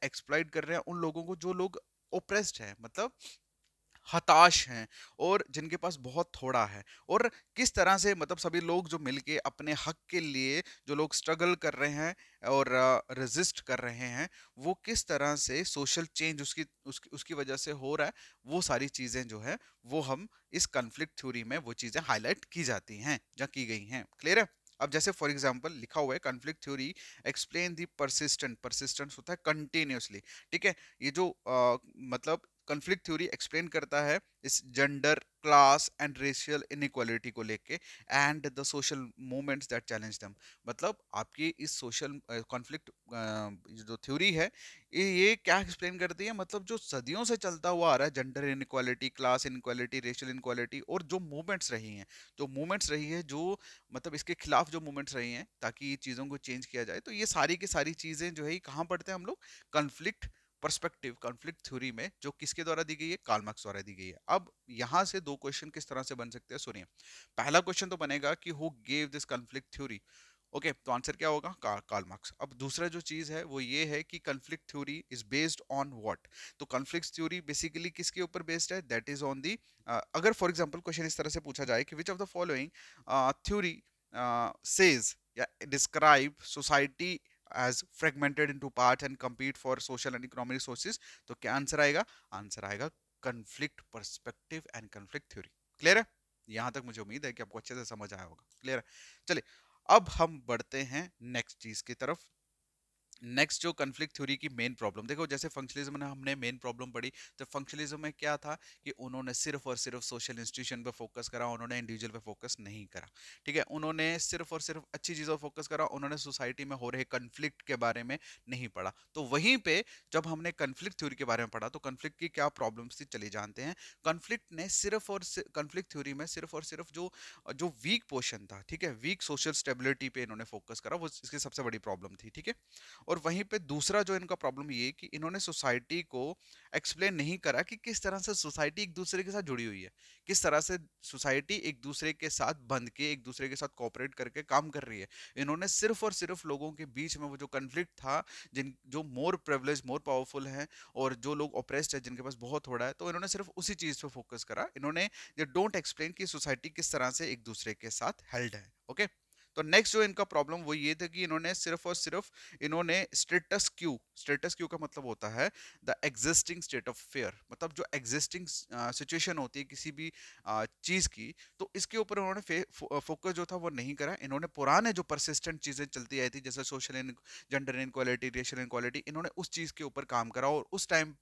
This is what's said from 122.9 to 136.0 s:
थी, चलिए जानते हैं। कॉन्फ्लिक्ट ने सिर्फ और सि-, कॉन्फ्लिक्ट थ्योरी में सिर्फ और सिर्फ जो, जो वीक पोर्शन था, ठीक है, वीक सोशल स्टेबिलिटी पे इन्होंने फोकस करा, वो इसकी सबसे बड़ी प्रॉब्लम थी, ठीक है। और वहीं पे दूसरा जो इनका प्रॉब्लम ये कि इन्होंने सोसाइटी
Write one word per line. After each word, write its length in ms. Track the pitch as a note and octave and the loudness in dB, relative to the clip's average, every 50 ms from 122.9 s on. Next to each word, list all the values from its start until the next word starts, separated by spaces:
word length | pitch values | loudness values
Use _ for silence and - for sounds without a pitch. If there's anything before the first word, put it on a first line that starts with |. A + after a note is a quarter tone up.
| - - | -14 -14
थी, 40 | C#3+ | -14
चलिए 240 | - - G#2+ G#2 G#2 | -10 -8 -8 -8 -6
जानते 320 | G2+ G#2+ G#2 G#2 G2+ B2 | -6 -6 -6 -8 -8 -8
हैं। 140 | C3 D#3+ F3+ - - - - _ - | -8 -8 -8 -10 -14 -20 -12 _ 0
कॉन्फ्लिक्ट 420 | D#3+ E3 E3 - - A#3 A3+ _ - | 0 0 -2 -2 -6 -6 -6 _ -10
ने 180 | E3+ D#3+ F3+ F#3+ | -10 -8 -4 -2
सिर्फ 400 | - - - G3+ G#3+ G#3+ - - | 0 0 2 2 0 0 -2 -2
और 140 | G3 G3 F3+ | -6 -6 -4
सि-, 280 | - - F3+ - - | -6 -6 -8 -8 -6
कॉन्फ्लिक्ट 400 | - D3+ D3+ C#3+ D#3+ F#3 F3+ - | -4 -4 -4 -4 -4 -8 -6 -6
थ्योरी 220 | - D3 C3 C#3+ C3+ | -6 -6 -6 -6 -6
में 120 | C#3+ D#3+ | -6 -6
सिर्फ 300 | E3 - E3 D#3 - E3 | -6 -8 -8 -8 -8 -8
और 80 | D#3 D#3 | -8 -8
सिर्फ 280 | - - - E3+ - | -8 -10 -12 -12 -10
जो, 220 | C#3+ E3 F3+ F3+ - - - - - - - - C3 | -8 -8 -8 -8 -8 -12 -18 -18 -18 -16 -12 -10 -4
जो 200 | C3+ E3+ F3 C3 A2 A2+ | -2 -2 -2 -2 -2 0
वीक 200 | - - A#3+ - - | 0 0 0 0 -2
पोर्शन 360 | C#3 B2+ - - A#2+ G2+ G2+ | -4 -2 -2 -2 -6 -8 -12
था, 160 | - G2 G2 | -14 -18 -16
ठीक 220 | - - E3 D#3 F#3 | -12 -10 -8 -4 -4
है, 80 | D3+ | -4
वीक 300 | A#2 A2 B2 E3+ G3 - | -4 -4 -4 -4 -4 -4
सोशल 300 | - - D3 B2+ - D#3 | -4 -4 -2 0 0 0
स्टेबिलिटी 580 | D3 - - C#3+ B2+ B2+ B2+ C3+ C3+ - C#3 B2+ | 0 0 0 -2 -2 0 2 0 0 0 -2 -6
पे 140 | - C3 B2 | -4 -6 -6
इन्होंने 200 | A2 A2 A2 A2+ | -6 -8 -10 -10
फोकस 360 | - A2 G#2 _ - A2+ - | -10 -12 -14 _ -12 -12 -8
करा, 180 | - A2 E3 | -6 -4 -4
वो 100 | F3 E3 | -4 -4
इसकी 320 | D3 - - - - D3 C#3 | -6 -10 -10 -12 -10 -8 -6
सबसे 240 | - C3+ - D3 B2+ | -6 -6 -6 -4 -4
बड़ी 140 | A#2 A2+ | -4 -4
प्रॉब्लम 380 | G#2 - G#2+ F#2+ F2+ G2 F#2 G2 | -4 -4 -4 -6 -6 -6 -14 -16
थी, 140 | - A2+ A2 | -16 -18 -16
ठीक 180 | - D#3 - | -14 -10 -8
है। 60 | A3 A#3 _ _ _ - - - - - - - | -8 -8 _ _ _ -20 -20 -20 -20 -20 -8 -2
और 120 | - F3 E3 | -2 -2 0
वहीं 240 | - E3 E3+ G3 G#3 | 0 0 0 0 -2
पे 160 | - G#3+ G#3 | -2 -4 -4
दूसरा 440 | D#3+ C3+ D3 D3+ - - G3 G#3 F#3+ | -2 -2 -2 0 2 4 4 4 4
जो 120 | F#3 F#3+ | 2 0
इनका 200 | F3+ F3+ F3 F3+ | -2 -2 -2 -4
प्रॉब्लम 360 | - - C3 C3 C#3 D3 D3 | 0 0 -2 -2 -2 -6 -6
ये 200 | C3 A#2+ B2 C3+ | -4 -2 -2 -2
कि 160 | - - - | -4 -6 -14
इन्होंने 320 | - - D3+ D#3 E3 F#3 G3 | -12 -8 -6 -6 -4 -4 -4
सोसाइटी 640 | - E3+ D#3+ - D3 C3 A#2+ B2 A#2+ - E3 F3 | -4 -4 -2 0 2 2 2 2 0 -2 -4 -4